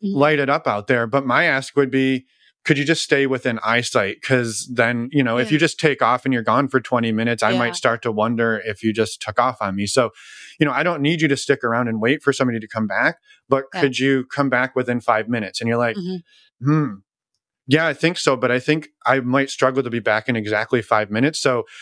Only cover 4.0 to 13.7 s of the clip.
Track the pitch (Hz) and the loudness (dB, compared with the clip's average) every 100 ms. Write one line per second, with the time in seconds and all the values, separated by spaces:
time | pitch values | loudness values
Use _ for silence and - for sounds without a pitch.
4 | 98 - - 131 117 110 - 123 117 120 | 0 -4 0 0 0 -4 -6 0 0 0
5 | 120 147 123 120 - 151 165 - 160 135 | -2 0 2 0 2 2 2 2 0 2
6 | 117 123 135 123 113 117 139 131 - 123 | 2 2 0 -2 2 2 2 0 0 -2
7 | 117 110 117 117 107 123 120 - 123 117 | 0 0 0 0 0 2 0 0 0 0
8 | 120 107 110 117 117 110 110 104 113 107 | -2 0 0 2 0 0 -4 -4 -2 0
9 | 107 - - - 127 120 101 98 101 131 | -2 -4 -6 0 0 0 -4 -4 -2 2
10 | 117 - - - - - 151 131 170 160 | 0 -2 -20 -20 -12 -4 -2 0 -2 0
11 | 143 165 156 135 - - 120 117 120 110 | -2 0 0 0 -2 -2 0 -2 -2 -2
12 | 113 151 - 135 127 113 107 113 107 98 | 0 0 0 0 0 -2 -6 -6 -4 0
13 | 139 170 _ _ - 135 135 | -2 -4 _ _ -2 -2 -2